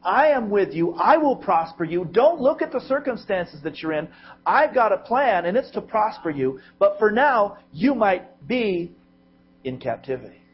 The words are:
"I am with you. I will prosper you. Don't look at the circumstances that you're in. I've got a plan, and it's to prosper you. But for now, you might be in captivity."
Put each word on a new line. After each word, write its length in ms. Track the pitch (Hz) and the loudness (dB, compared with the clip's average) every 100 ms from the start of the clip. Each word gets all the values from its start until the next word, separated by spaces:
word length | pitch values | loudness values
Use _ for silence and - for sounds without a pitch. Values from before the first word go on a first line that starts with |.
"I 240 | 175 214 302 | 0 2 2
am 220 | 277 220 | 2 0
with 240 | 202 185 | 0 0
you. 200 | 160 170 | 0 -4
I 240 | - 185 311 | 0 4 4
will 180 | 294 247 | 4 0
prosper 480 | - 170 165 - | 0 0 0 -6
you. 220 | 165 175 175 | -6 -4 -2
Don't 340 | 196 277 339 | 2 2 4
look 220 | 262 - | 0 0
at 100 | 320 | -4
the 100 | 262 | -6
circumstances 800 | - 269 285 - - 190 175 151 | -4 -4 -2 -8 -6 -6 -6 -8
that 180 | 151 151 | -12 -8
you're 120 | 160 | -6
in. 140 | 151 160 - - - - | -6 -6 -14 -20 -10 0
I've 280 | 220 302 | 2 2
got 180 | 226 226 | 2 2
a 60 | 190 | 0
plan, 480 | - 247 277 190 170 | -2 0 2 0 0
and 120 | 214 | -2
it's 140 | - | -4
to 100 | - | -10
prosper 480 | - - - - 170 | -6 -2 -2 -2 -8
you. 300 | 143 131 135 - _ | -4 -4 -4 -16 _
But 200 | 202 202 | 2 4
for 120 | 214 | 2
now, 460 | 214 285 240 202 - _ | 4 2 4 0 -2 _
you 240 | 147 226 262 | -2 0 2
might 520 | 214 185 - - 143 | 2 0 -4 -20 -6
be 460 | 247 220 180 170 - _ _ _ _ _ _ | -2 0 -2 -6 -12 _ _ _ _ _ _
in 160 | 135 127 | -12 -8
captivity." 600 | 131 113 - 131 110 - _ | -6 -8 -6 -10 -10 -20 _